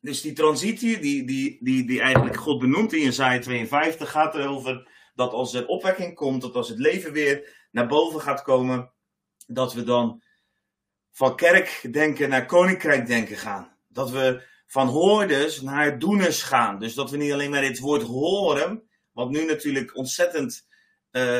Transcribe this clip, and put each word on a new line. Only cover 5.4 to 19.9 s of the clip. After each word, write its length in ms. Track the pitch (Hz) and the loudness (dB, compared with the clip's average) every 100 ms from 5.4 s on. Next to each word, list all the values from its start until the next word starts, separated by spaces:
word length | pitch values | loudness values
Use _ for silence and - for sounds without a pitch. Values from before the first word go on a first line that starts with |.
| 127 | -4
er 140 | 123 - | -4 -4
opwekking 480 | - 190 185 180 - | -2 -2 -2 -4 -4
komt, 260 | 139 131 | -4 -4
dat 140 | - 123 | -4 -6
als 140 | 120 | -6
het 100 | 110 | 0
leven 320 | 151 185 156 | 0 0 -4
weer 560 | 147 147 143 - _ _ | -2 0 0 -6 _ _
naar 160 | 117 117 | -4 2
boven 340 | 147 165 156 | 2 2 -2
gaat 200 | 147 135 | -4 -4
komen, 500 | - 131 127 127 123 _ _ _ _ _ - | 2 2 2 -4 -6 _ _ _ _ _ -10
dat 260 | 120 123 | -4 -4
we 100 | 117 | -4
dan 380 | 117 120 117 - _ _ _ _ _ _ _ _ _ | 0 2 2 -4 _ _ _ _ _ _ _ _ _
van 240 | - 131 127 | 0 0 4
kerkdenken 920 | 170 185 185 - 123 135 156 147 139 | 4 4 2 -8 -4 0 2 2 0
naar 160 | 131 131 | 0 4
koninkrijk 600 | 175 185 185 156 139 120 | 4 6 2 2 0 2
denken 300 | 120 101 104 | -2 -2 -8
gaan. 400 | 110 98 - _ _ | -10 -10 -12 _ _
Dat 240 | - 127 | -8 -4
we 320 | 131 131 127 - _ _ | 0 0 0 -10 _ _
van 220 | 135 127 | 0 2
hoorders 760 | 139 190 208 196 139 156 139 | 4 6 6 4 2 0 -2
naar 380 | 135 143 147 131 | -6 0 0 0
doeners 440 | 170 208 180 - | 0 2 2 0
gaan. 360 | - 131 110 101 | 0 2 2 -2
Dus 140 | 113 | -8
dat 180 | 123 135 | -6 -6
we 60 | 143 | -2
niet 140 | 147 | -2
alleen 180 | 143 143 | -2 0
maar 120 | 143 | 0
dit 180 | 135 120 | 0 -2
woord 240 | 139 143 | 0 0
horen, 840 | 117 127 160 196 185 143 170 220 _ _ _ | 0 -2 0 2 2 2 0 -4 _ _ _
wat 180 | 120 123 | -8 -4
nu 160 | 147 160 | -2 -2
natuurlijk 500 | 151 151 135 120 | -2 -2 -4 -6